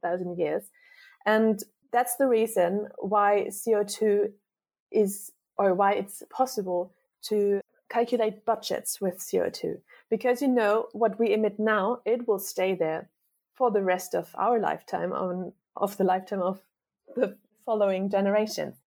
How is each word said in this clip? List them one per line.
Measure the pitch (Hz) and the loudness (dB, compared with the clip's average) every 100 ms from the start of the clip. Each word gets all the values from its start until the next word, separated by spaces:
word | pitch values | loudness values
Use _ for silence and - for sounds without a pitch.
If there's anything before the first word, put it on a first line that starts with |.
thousand | 185 180 180 175 | -2 -4 -4 -4
years. | 156 165 - _ _ - - _ - | -2 -2 -6 _ _ -20 -20 _ 0
And | 220 220 214 - _ _ | 4 4 2 -4 _ _
that's | 240 247 - | 0 0 2
the | 269 | 4
reason | 226 226 214 175 196 208 - | 4 2 2 2 2 -4 -8
why | 190 208 208 208 - | 0 2 4 4 2
C | 196 - | -6 0
O | 208 | 2
two | 208 - 214 202 208 - _ _ _ _ _ | 2 0 2 2 0 -4 _ _ _ _ _
is, | - 202 196 - _ _ - | 0 2 0 -14 _ _ 0
or | 196 | 2
why | 185 196 | 4 2
it's | 202 196 - - | 2 -4 -12 -16
possible | - 262 226 185 175 185 _ _ _ | -2 -2 -2 -2 -2 -4 _ _ _
to | - 214 202 202 - _ _ | -4 0 2 0 -4 _ _
calculate | 240 233 240 220 214 - | -2 0 0 0 -2 -2
budgets | 220 - - - - | -2 -2 -6 -6 -4
with | 196 185 | -6 -6
C | - 185 | -2 0
O | 175 | 0
two. | - - - _ - _ | -4 -8 -8 _ -20 _
Because, | 226 247 247 | -2 0 0
you | 285 | 2
know, | 247 214 220 - | 2 2 2 -2
what | 208 226 202 | 0 0 2
we | 233 | 2
emit | 214 214 208 | 2 0 0
now, | 214 214 190 247 - | 0 2 0 -2 -2
it | 240 240 | -2 0
will | 196 | -2
stay | - - 190 180 | -2 -2 -2 0
there | 160 160 - _ _ _ _ _ | -2 -2 -8 _ _ _ _ _
for | 247 | 0
the | 208 | 2
rest | 190 185 - 180 | 2 0 -2 -6
of | 165 - | -6 -4
our | 202 240 | 0 0
lifetime, | 175 151 - 180 175 | 0 -4 -6 -6 -4
on, | 185 185 180 185 - _ - | -4 -4 -6 -8 -14 _ -6
of | 202 202 | -6 0
the | 185 | 0
lifetime | 185 185 202 | 0 -4 -4
of | 180 190 _ _ _ _ _ - | -4 -4 _ _ _ _ _ -4
the | 202 - _ _ - | -4 -4 _ _ -4
following | 220 202 185 196 | 0 2 0 0
generation. | 196 196 208 214 214 143 - | 0 2 0 0 -4 -8 -10